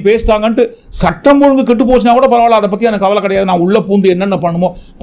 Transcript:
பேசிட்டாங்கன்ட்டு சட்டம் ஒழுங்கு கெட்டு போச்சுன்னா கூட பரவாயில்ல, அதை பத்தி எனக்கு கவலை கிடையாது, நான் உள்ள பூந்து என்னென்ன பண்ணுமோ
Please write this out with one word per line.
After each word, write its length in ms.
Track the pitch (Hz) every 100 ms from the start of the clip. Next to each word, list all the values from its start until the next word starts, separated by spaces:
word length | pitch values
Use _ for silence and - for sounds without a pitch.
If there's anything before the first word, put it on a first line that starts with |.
| 196
பேசிட்டாங்கன்ட்டு 560 | 220 226 214 220 233 233 - - -
சட்டம் 400 | 175 180 285 285
ஒழுங்கு 200 | 285 269 247
கெட்டு 160 | 233 247
போச்சுன்னா 260 | 254 226 240
கூட 100 | 269
பரவாயில்ல, 260 | 240 233 220
அதை 80 | 202
பத்தி 180 | 196 233
எனக்கு 160 | 208 196
கவலை 180 | 208 190
கிடையாது, 240 | 190 190
நான் 120 | 180 175
உள்ள 140 | 208 190
பூந்து 260 | 202 190 180
என்னென்ன 220 | 196 185
பண்ணுமோ 260 | 170 170 180 180 - -